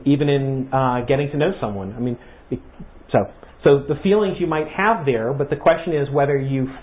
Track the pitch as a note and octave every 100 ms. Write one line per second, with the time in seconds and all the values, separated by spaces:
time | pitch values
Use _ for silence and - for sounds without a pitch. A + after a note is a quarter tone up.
0 | C#3 C#3+ D3 C#3 C3+ C3+ C3 C3+ C3 B2
1 | A#2+ C#3 C#3+ D3 D#3 F#3+ A2 G2 F#2+ A#2
2 | B2 A#2+ - - - B2+ - - - -
3 | - A#2+ G#2 - - - - C#3 C#3 D#3
4 | F#3+ G3+ G3+ - E3+ D#3 D#3 - G3+ G#3+
5 | C#3 A#2 A2+ C#3 C#3+ - E3+ E3 F3 D3+
6 | C#3 C#3+ C#3+ C#3 C3+ C3+ C3 -